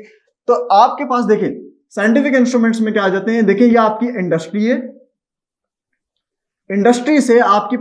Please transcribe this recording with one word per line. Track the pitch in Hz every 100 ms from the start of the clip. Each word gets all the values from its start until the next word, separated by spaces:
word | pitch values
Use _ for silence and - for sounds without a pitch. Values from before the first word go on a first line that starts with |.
| - _ _ _ -
तो | 240 247
आपके | 202 254 277 285
पास | 247 208
देखिए | 214 180 - - _ _
साइंटिफिक | - 214 269 285
इंस्ट्रूमेंट्स | 262 247 247 226 226
में | 214
क्या | 208
आ | 196
जाते | 190 208
हैं, | 233 202
देखिए | 196 240
ये | 233
आपकी | 214 220 240 240
इंडस्ट्री | 180 165 - 208
है, | 220 277 - - _ _ _ _ _ _ _ _ _ _ _ _ _ _ _ _ -
इंडस्ट्री | 196 226 240 294 302
से | 247 233
आपकी | 208 208 208 247